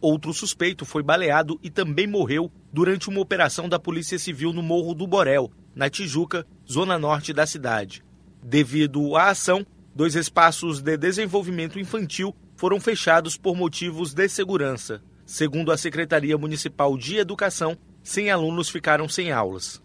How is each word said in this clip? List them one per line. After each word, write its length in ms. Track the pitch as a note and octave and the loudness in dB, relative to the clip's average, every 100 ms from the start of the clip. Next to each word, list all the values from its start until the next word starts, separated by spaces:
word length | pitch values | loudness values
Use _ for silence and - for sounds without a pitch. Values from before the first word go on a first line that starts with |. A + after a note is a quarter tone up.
Outro 320 | E3 D#3 D3+ | 2 2 -2
suspeito 520 | E3+ G3+ - F3 F#3+ D3 | -6 -6 -2 -2 -4 -6
foi 160 | D#3 | -6
baleado 580 | D3 E3 F3 D3 D#3 D#3+ | 2 2 4 2 0 -4
e 60 | F3 | -6
também 360 | - F3+ D3 G#3 | -4 -2 0 0
morreu 460 | G3+ C3 D3 E3+ - _ | 0 0 0 -2 -8 _
durante 380 | C#3+ F3 F#3+ F3+ | 0 0 0 -2
uma 120 | G3 | -4
operação 460 | F#3+ F#3+ D#3 - F3 | -2 2 2 0 -2
da 120 | E3+ | -2
Polícia 400 | E3 E3 E3 F3+ | -2 -4 -4 -6
Civil 340 | E3+ D3 D#3 | -6 -4 -4
no 80 | E3+ | -2
Morro 320 | E3 E3+ E3 | 0 0 0
do 140 | E3 F#3 | -4 0
Borel, 440 | F#3+ D#3 C#3 B2 - - | 2 4 4 2 -6 -20
na 160 | - C#3 | -2 -2
Tijuca, 560 | - F#3+ C#3 E3 F3 D#3+ - - | -2 -4 -2 -2 -4 -8 -18 -6
zona 300 | B2+ F#3+ F3 | -2 0 0
norte 340 | D3 D3 D3 | 2 0 -2
da 140 | D3 D3+ | 0 0
cidade. 560 | D#3+ B2+ A2+ G2+ - - - - - | 0 -2 -2 -2 -12 -20 -20 -20 -20
Devido 720 | B2 C#3+ C#3 C#3+ D3 C#3 C#3+ D#3 | 0 2 4 2 0 2 0 4
à 140 | F#3 | 4
ação, 360 | G3 - F#3 G3+ - - C3+ | 4 2 0 0 -14 -20 -2
dois 180 | D#3+ | 0
espaços 680 | D3+ D#3 - E3 D#3+ E3+ D3 | 2 0 6 6 6 -4 -4
de 160 | C#3 D#3 | -2 0
desenvolvimento 840 | D#3+ F#3 G#3+ G3 F3+ F3 D#3+ F#3+ | 0 0 0 0 -2 -4 -6 -6
infantil 560 | G3 A3+ F#3 - F#3+ - - - | -6 -4 -4 -4 -4 -6 -18 -2
foram 240 | F3+ G3 | 0 2
fechados 560 | F#3+ A3 - E3 D#3+ D3+ | 0 0 6 4 4 -4
por 200 | F#3+ F3+ | -2 0
motivos 580 | F3+ D3 F3 D#3+ E3+ | -2 -2 -8 -4 -6
de 140 | C#3+ F#3+ | 0 0
segurança. 760 | - F#3+ F#3+ C#3+ B2 - G#2+ - - - | 0 -2 0 0 -4 -8 -12 -12 -20 -14
Segundo 460 | - D#3 C#3+ D#3+ | -2 0 0 0
a 60 | D#3 | 0
Secretaria 600 | F3 D#3 E3 D#3+ D3 D3+ | 0 -4 0 0 2 0
Municipal 580 | D3+ D3+ D3+ - C#3+ C3+ | -2 -6 -6 0 2 2
de 180 | A#2+ G#3 | -2 -2
Educação, 600 | F#3+ G3 G3 - D#3+ E3 _ - | -2 0 -2 0 -4 -4 _ -20
cem 260 | - - G#3 | -6 -2 0
alunos 400 | F#3+ D#3+ E3+ D#3+ | 2 0 -2 -4
ficaram 400 | E3+ D#3 D3+ D#3 | -2 2 2 2
sem 220 | - F3 | -4 -2
aulas. 500 | C3 G2+ F#2 - - | 0 0 -2 -10 -14